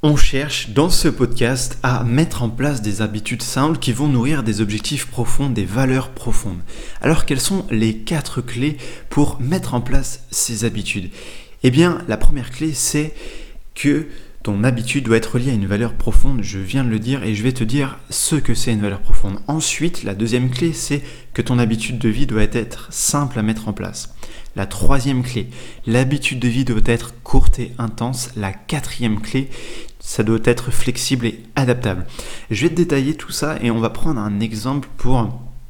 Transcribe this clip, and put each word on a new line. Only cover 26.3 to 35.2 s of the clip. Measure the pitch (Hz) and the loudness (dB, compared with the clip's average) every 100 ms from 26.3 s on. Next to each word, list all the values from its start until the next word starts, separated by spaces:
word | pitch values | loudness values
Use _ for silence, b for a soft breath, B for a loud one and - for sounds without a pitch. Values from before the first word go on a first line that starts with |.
| 127 | -2
de | 120 | -2
vie | 117 | 0
doit | 127 110 | 0 4
être | 110 117 - - | 4 4 -2 -14
courte | - 131 - - | 4 8 8 6
et | 120 - | 0 -6
intense. | 117 110 117 131 - - | -8 -4 -6 -6 -8 -6
La | 98 | -6
quatrième | 98 - 151 - - 117 107 | -8 -8 -6 -6 -4 -2 -2
clé, | 110 135 135 B B B B - | -2 -4 -4 B B B B -12
ça | - - | -10 -2
doit | 110 113 | 0 2
être | 110 120 - | 2 0 2
flexible | - - 127 - 131 117 | 4 4 0 -2 -2 -2
et | - - | -6 -8
adaptable. | - 131 123 120 90 90 B B B B | -2 0 0 0 -2 -6 B B B B
Je | 107 | -2
vais | 156 | 0
te | |
détailler | 165 170 139 135 | 0 0 0 -2
tout | 156 - | -4 -6
ça | 135 143 160 | -6 -6 -2
et | 120 | -2
on | 113 | 0
va | 113 | -2
prendre | - - 127 | 0 0 2
un | 104 101 | -2 -4
exemple | 110 110 117 139 135 - | -4 -4 -4 -6 -6 0
pour | 123 127 | 4 4